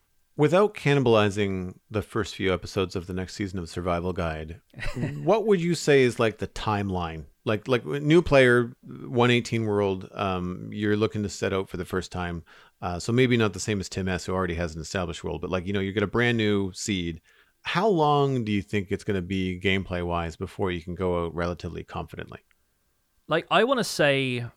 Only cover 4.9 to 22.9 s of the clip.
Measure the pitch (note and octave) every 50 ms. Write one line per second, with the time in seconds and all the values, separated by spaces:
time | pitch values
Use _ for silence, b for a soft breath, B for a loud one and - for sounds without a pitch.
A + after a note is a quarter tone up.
4.9 | - B2 D3 C#3+ C#3+ D3 C#3+ D#3 G3+ A3+ G3 A3 G3+ F3+ E3 F3 E3+ - - D#3
5.9 | C#3+ C#3 B2+ B2 A2 - A#2 A2 G2+ - G2 - - - - A2 G#2+ G2+ G2+ G2
6.9 | F#2 F2+ E2+ D#2+ D#2+ D#2+ D2+ - _ _ _ A2+ G#2+ G#2 - B2+ B2+ A#2 A2 D3+
7.9 | D3 C#3+ D3 D3 D#3 F3 E3+ - C#3+ C3+ C3 B2 A#2+ A#2+ A#2+ A#2+ - - _ -
8.9 | - - - - C3+ A#2 A#2+ B2 A#2+ A#2+ - - A2+ A2+ A2+ G#2+ G#2 G2+ G2+ G2
9.9 | F#2+ F#2+ G2 - - - G#2 F#2+ F#2 F#2 F2+ F2+ F2+ G2+ G#2+ A2 G#2+ G#2 G#2+ G#2
10.9 | G#2 G#2 A2 G#2 - G#2+ G#2 G2 - - - G2+ G2 F#2+ G2 - - F2 F2 -
11.9 | - F#2 E2+ - - F2+ F2+ F2 E2+ E2+ - B B B B B B _ - F2+
12.9 | F2 F2 - - A#2 B2 C3 A#2+ B2 A#2 A2 G#2 F2+ F#2 - - G#2+ G2+ F#2+ -
13.9 | - G2 F#2+ F#2+ F#2 E2+ - - F#2 F#2 F#2 F2 E2+ E2 F2 E2 D#2+ E2 D2+ -
14.9 | - G2 F2+ E2 D#2+ - - E2 D#2+ E2 E2+ D#2+ F2 F#2 E2+ F#2+ G2+ G2+ G2 G2
15.9 | F#2+ G#2+ G2+ F2+ - A#2 A#2+ A#2+ A#2+ A2+ A2 G#2 G#2 G2+ G2 F#2 F#2 - - -
16.9 | G#2 F#2 E2+ E2+ E2 D#2+ b b b b b b b _ - - - E3+ G3 A3+
17.9 | G3 E3 D3+ D3 D3 C#3+ C#3 C#3 C3 B2+ A2+ G#2+ G#2 G2+ F#2 - - G#2 F#2+ -
18.9 | G2+ F#2 - - G2+ F#2+ F2 F2 G2 F#2+ F#2 F#2 F2+ F2+ F#2 G2 F#2+ G2 F2+ F2
19.9 | F2+ F2 F2 F2 E2+ E2+ E2+ E2 E2 - F#2+ F2+ - - G#2 F#2 F2+ E2+ E2 F2+
20.9 | F2 F2 F#2 F2+ F2 F2 E2+ E2+ D2+ E2+ F2 F2 F2 - - F2 E2 E2 E2 -
21.9 | - E2+ E2 - - - - - - - _ _ _ _ _ _ _ _ _ _